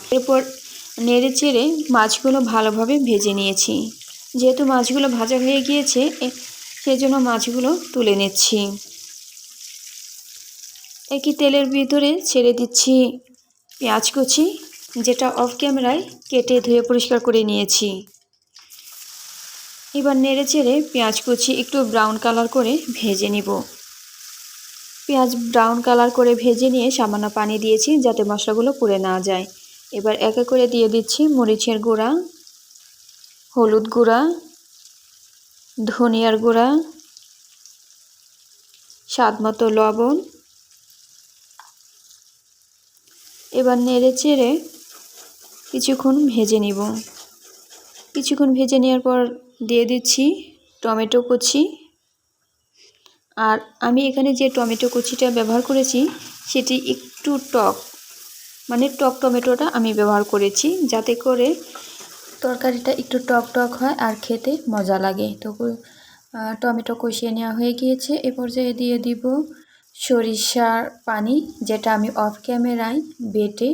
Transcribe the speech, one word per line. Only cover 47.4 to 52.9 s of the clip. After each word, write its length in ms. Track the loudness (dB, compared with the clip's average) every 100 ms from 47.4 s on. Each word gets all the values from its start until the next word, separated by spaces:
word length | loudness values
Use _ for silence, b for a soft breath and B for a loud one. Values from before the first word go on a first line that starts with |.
| -20 -20 -20 -20 -20 -20 -10
কিছুক্ষণ 400 | -6 -2 2 2
ভেজে 260 | 4 4 4
নেওয়ার 220 | 4 2
পর 180 | 2 0 0 -4 -16 -10 0
দিয়ে 180 | 2 2
দিচ্ছি 380 | 0 0 2 2 0 -6 -20 _ _
টমেটো 380 | -4 -2 0 0
কুচি। 400 | 0 0 0 0 0 -4 _ _ _ _ _ _ _ _ _ _ b